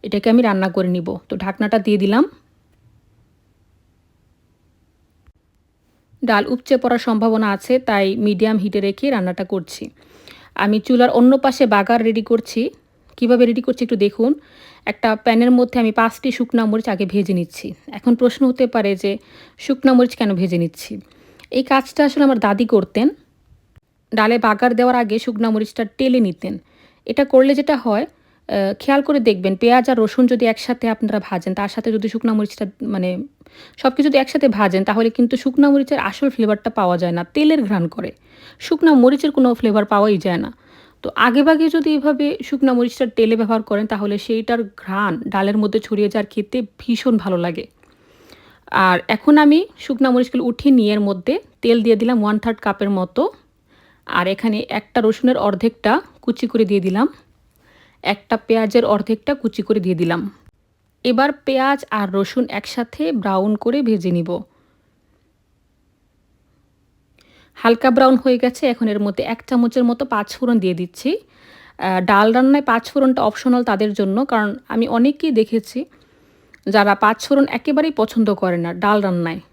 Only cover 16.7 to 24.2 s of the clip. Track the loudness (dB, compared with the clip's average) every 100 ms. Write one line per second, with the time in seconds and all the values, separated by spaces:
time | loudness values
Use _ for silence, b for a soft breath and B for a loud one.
16.7 | -2 -2 -4 -2 -2 -2 -2 -4 -10 -16
17.7 | -16 -18 -4 0 2 2 2 -2 0 0
18.7 | 0 -2 -2 -4 -6 b b b b -6
19.7 | 0 2 4 2 0 -2 -2 -2 -2 -4
20.7 | -6 -16 -16 -16 b b b b -4 0
21.7 | -2 -2 0 0 4 2 4 0 0 2
22.7 | 2 0 0 0 -2 _ _ _ _ _
23.7 | _ _ _ _ -2